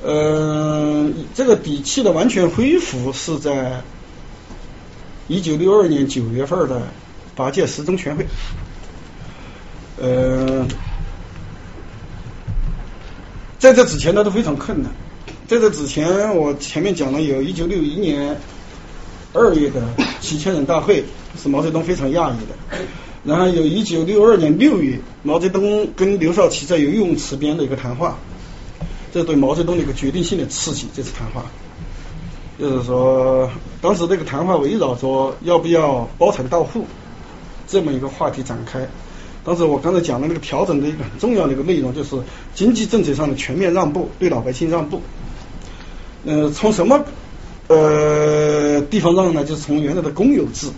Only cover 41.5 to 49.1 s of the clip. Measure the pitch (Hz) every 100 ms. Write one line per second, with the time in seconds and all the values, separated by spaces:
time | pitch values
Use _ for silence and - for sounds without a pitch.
41.5 | 139 147 170 127 131 135 135 123 - -
42.5 | - 208 226 220 226 156 139 151 123 -
43.5 | 139 190 175 165 151 139 - 180 131 120
44.5 | 127 165 165 147 - - - - - -
45.5 | - - - - - - - 147 151 151
46.5 | 147 208 208 170 294 - - - - -
47.5 | - - 160 156 151 151 151 151 151 151
48.5 | 151 147 147 143 214 170